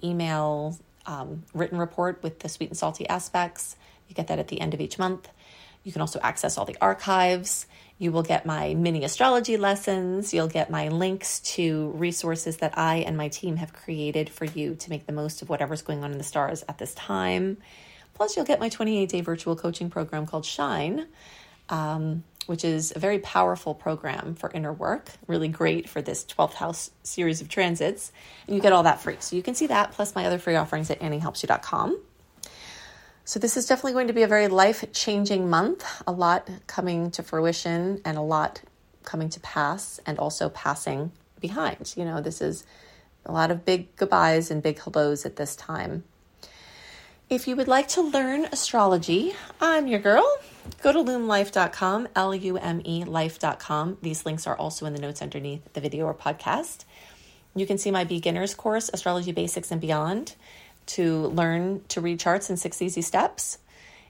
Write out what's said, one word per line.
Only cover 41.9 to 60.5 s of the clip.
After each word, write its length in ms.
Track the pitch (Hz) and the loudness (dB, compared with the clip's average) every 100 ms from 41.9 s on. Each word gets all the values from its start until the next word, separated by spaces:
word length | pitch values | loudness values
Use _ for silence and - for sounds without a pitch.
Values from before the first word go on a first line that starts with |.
| - | -6
You 80 | 170 | -4
know, 160 | 160 | -4
this 180 | 151 - | -4 -4
is 240 | 151 170 - - - - _ _ - | -4 -4 -10 -20 -20 -20 _ _ -4
a 80 | |
lot 180 | 160 165 | 0 2
of 140 | 175 185 | 2 2
big 280 | 185 180 - | 0 0 -2
goodbyes 520 | 202 190 165 160 165 | 2 6 6 4 2
and 140 | 151 | 0
big 160 | 156 151 | 0 -2
hellos 460 | - 156 147 147 - | 0 2 2 2 -4
at 100 | - | -6
this 220 | 147 - | -6 -8
time. 480 | - 160 - 165 - _ _ _ - - - - - - - - - | -8 -6 -6 -8 -10 _ _ _ -20 -20 -20 -20 -20 -20 -20 -20 -2
If 200 | 247 254 | -2 0
you 80 | 254 | 0
would 100 | 254 | 4
like 220 | 262 269 | 4 4
to 120 | 370 | 2
learn 440 | 311 277 262 285 311 | 2 2 2 0 -2
astrology, 880 | 277 - 240 202 180 165 175 330 392 - - | -2 2 4 6 6 4 2 2 -4 -10 0
I'm 280 | 320 311 269 | 4 4 4
your 120 | 208 | 2
girl. 260 | 202 233 523 571 - - - - | 6 8 8 4 -4 -18 -18 2
Go 120 | 285 | 4
to 60 | 302 | 6
lumelife 520 | 254 247 220 202 202 | 4 2 2 2 4
dot 220 | 196 170 | 2 2
com, 340 | - 185 208 247 190 | 2 0 0 0 0
L 180 | 190 | 2
U 240 | 190 190 185 | 0 -2 -2
M 240 | 185 170 165 | -2 -2 -2
E 180 | 165 | -4
life 360 | 175 165 160 160 | -2 0 -2 -2
dot 200 | 156 - | -2 -2
com. 380 | - 151 165 190 | -2 -2 -2 -4
These 240 | 165 156 156 | -6 -6 -4
links 220 | 160 160 | -4 -4
are 80 | - | -2
also 300 | 151 - 156 | -4 -6 -6
in 80 | |
the 80 | 147 | -6
notes 200 | 143 147 | -6 -8
underneath 520 | 147 143 143 151 - | -10 -8 -8 -8 -10
the 80 | 151 | -6
video 240 | 143 143 160 | -4 -2 -4
or 80 | |
podcast. 720 | - 147 156 - 262 339 - - - - - - - _ | -2 -4 -2 -2 -2 -4 -12 -18 -20 -20 -20 -20 -20 _
You 120 | 190 196 | -4 0
can 120 | 196 | 0
see 140 | 202 | 2
my 140 | 190 170 | 0 0
beginner's 500 | 175 170 170 196 - | 0 0 0 -2 -2
course, 340 | 220 220 226 | 0 0 0
Astrology 400 | 185 180 180 175 | -2 0 0 -2
Basics 360 | 170 170 180 - | -2 -2 -4 -4
and 120 | 165 | -2
Beyond, 540 | 160 151 156 208 311 - - | 0 0 0 -2 -6 -14 -20